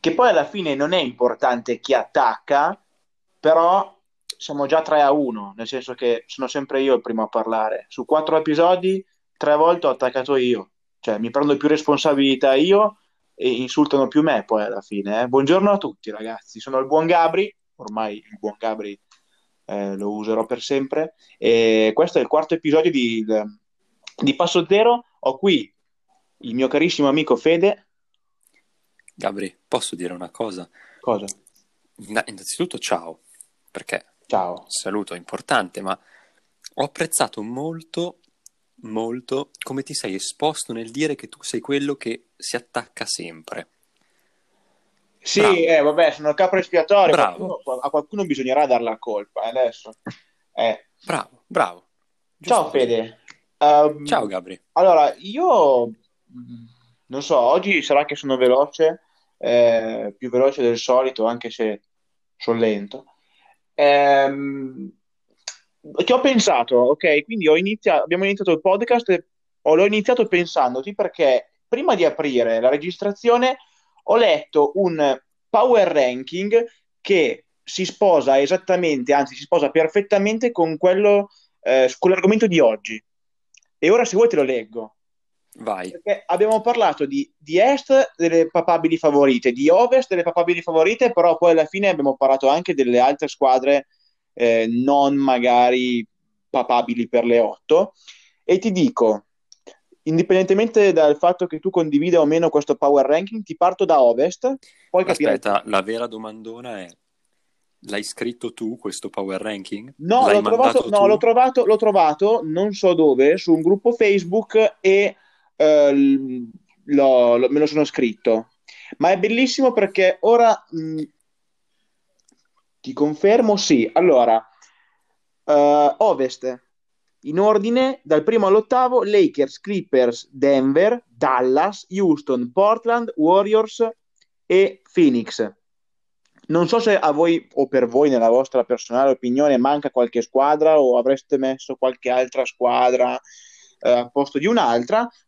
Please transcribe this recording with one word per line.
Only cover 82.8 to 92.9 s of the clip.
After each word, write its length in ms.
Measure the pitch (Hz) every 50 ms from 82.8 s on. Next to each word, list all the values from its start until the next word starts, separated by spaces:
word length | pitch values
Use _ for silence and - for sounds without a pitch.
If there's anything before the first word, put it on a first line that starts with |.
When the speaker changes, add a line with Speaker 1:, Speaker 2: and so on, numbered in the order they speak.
| _ - 113 110 _ _ _ _ _ _ _ _ _ _ _ _ _ _ _ _
Speaker 1:
E 120 | - 160
ora 140 | 202 240 240
se 120 | - 185
vuoi 120 | 196 233 233
te 80 | 214
lo 60 | 156
leggo. 520 | 139 131 131 117 113 107 110 117 113 107 _ _ _ _ _ _ _ _ _ _ _ _ _ -
Speaker 2:
Vai. 300 | - - 104 92 90 -
Speaker 1:
Perché 320 | - 170 _ 208 196 190 _
abbiamo 340 | - 170 180 208 214 220 220
parlato 440 | 220 240 247 240 214 170 147 - 147
di, 260 | 139 139 139 143 _ _
di 220 | _ 151 143 156 175
est 540 | 208 254 285 269 - - 269 269 269 - _
delle 320 | _ 170 170 165 165 165 165
papabili 480 | _ 180 165 - 170 160 156 165 165
favorite, 560 | 160 - 156 143 143 143 135 127 120 - 131
di 160 | 120 123 139 156
ovest 400 | 170 196 240 247 254 262 247 -
delle 140 | 190 175
papabili 400 | 170 170 170 175 175 175 349 170
favorite, 500 | - 175 165 160 160 190 226 226 254 240
però 240 | 240 180 170 175 165
poi 140 | 160 175 175
alla 140 | 165 160 156
fine 240 | 151 - 196 202 196
abbiamo 280 | 180 151 139 139 127
parlato 320 | - 135 135 135 135 135 135
anche 260 | 139 165 180 - 165
delle 260 | 139 131 123